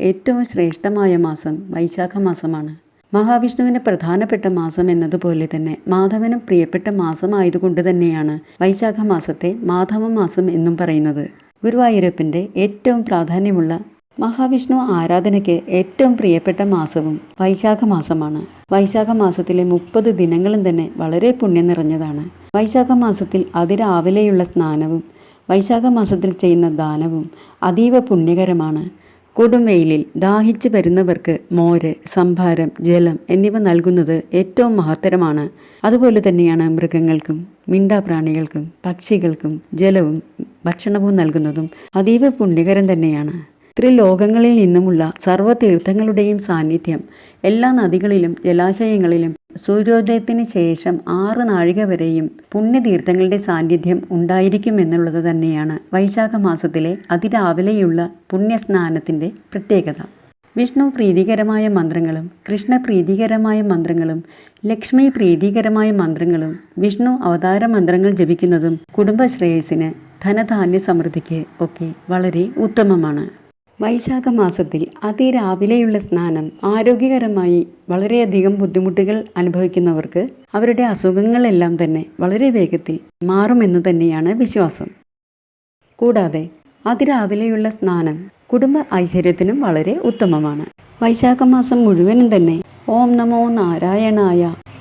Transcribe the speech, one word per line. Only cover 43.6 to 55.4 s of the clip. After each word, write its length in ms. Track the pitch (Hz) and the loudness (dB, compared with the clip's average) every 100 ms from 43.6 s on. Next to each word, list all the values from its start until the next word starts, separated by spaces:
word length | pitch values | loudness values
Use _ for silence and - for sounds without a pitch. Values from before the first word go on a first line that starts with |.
| _ - | _ 0
ത്രിലോകങ്ങളിൽ 760 | 254 247 196 185 208 226 233 233 | 4 6 6 4 2 4 4 4
നിന്നുമുള്ള 460 | 185 175 185 165 160 - | 4 4 4 2 0 -2
സർവ്വതീർത്ഥങ്ങളുടെയും 1200 | - 185 208 233 220 170 190 196 214 208 208 208 | -2 2 2 2 4 2 0 0 0 0 0 -2
സാന്നിധ്യം 640 | 202 165 156 165 165 160 - - - _ | -2 -2 0 -2 -2 -6 -8 -20 -20 _
എല്ലാ 260 | 190 220 247 | 0 2 2
നദികളിലും 600 | 254 190 180 202 196 170 170 | 2 2 0 0 0 0 -2
ജലാശയങ്ങളിലും 880 | 180 175 180 196 220 214 175 170 165 156 _ - | 0 2 0 0 0 0 2 0 -2 -6 _ -10
സൂര്യോദയത്തിന് 840 | - 208 208 233 214 226 226 233 | -2 0 2 2 2 -2 -2 -4
ശേഷം 520 | 226 202 170 165 180 175 - | -2 -2 0 -2 -4 -4 -4
ആറ് 340 | 180 196 233 233 | -4 -2 -2 0
നാഴിക 340 | 190 170 180 | 0 0 0
വരെയും 420 | 208 170 165 160 156 - - | -2 -2 -2 -2 -4 -10 -8
പുണ്യതീർത്ഥങ്ങളുടെ 880 | 202 220 254 240 175 - 180 185 202 | -4 0 0 2 0 0 0 2 0
സാന്നിധ്യം 640 | 202 165 165 170 170 175 - | -2 -2 0 0 0 -2 -2
ഉണ്ടായിരിക്കുമെന്നുള്ളത് 1080 | 175 170 185 190 202 214 214 165 170 170 165 | -2 0 2 2 0 0 0 0 0 0 -2
തന്നെയാണ് 540 | 165 165 | -2 0